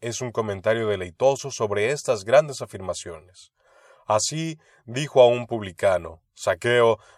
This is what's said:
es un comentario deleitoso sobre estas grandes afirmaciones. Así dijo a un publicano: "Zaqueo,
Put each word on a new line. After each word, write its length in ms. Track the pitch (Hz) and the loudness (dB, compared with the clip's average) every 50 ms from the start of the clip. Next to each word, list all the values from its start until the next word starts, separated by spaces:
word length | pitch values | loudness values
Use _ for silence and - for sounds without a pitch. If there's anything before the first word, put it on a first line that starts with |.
es 200 | - 120 113 - | -10 -10 -8 -6
un 100 | 127 117 | -8 -6
comentario 560 | 110 117 110 104 98 95 92 107 113 117 113 | -4 -4 -4 -4 -6 -4 -2 -2 0 0 0
deleitoso 640 | 107 101 95 90 90 82 - 123 135 139 - - - | -2 -2 -4 -6 -10 -4 0 2 2 2 0 -6 -12
sobre 400 | - - 117 101 101 104 104 123 | -6 -4 -4 -2 0 0 0 -2
estas 320 | 151 147 - - 120 104 95 | -2 -4 -2 -4 -4 -4 0
grandes 400 | 110 123 151 156 147 131 - 123 | 4 4 4 4 2 -6 -12 -12
afirmaciones. 880 | - - 98 95 92 87 - - 110 92 78 80 90 _ - - _ _ _ _ _ _ _ _ _ _ _ _ | -12 -12 -10 -8 -8 -8 -8 -10 -14 -16 -16 -20 _ _ -20 -20 _ _ _ _ _ _ _ _ _ _ _ _
Así 520 | - 107 107 - - 147 160 160 160 156 156 _ _ _ _ _ | 0 0 0 0 -2 -4 -6 -6 -8 -8 -12 _ _ _ _ _
dijo 360 | 107 117 135 151 139 - 135 | -8 -6 -6 -6 2 6 6
a 60 | 123 | 6
un 180 | 120 120 120 120 | 6 6 0 -4
publicano: 760 | - 120 110 101 95 85 - 98 98 92 87 85 82 80 - _ _ _ | -6 -6 -8 -8 -10 -6 -2 0 0 0 0 -4 -8 -16 -20 _ _ _
"Zaqueo, 640 | - - 120 110 - - 120 120 123 117 117 110 - _ - _ | -6 -4 -4 -2 -2 0 2 4 6 6 4 4 0 _ -16 _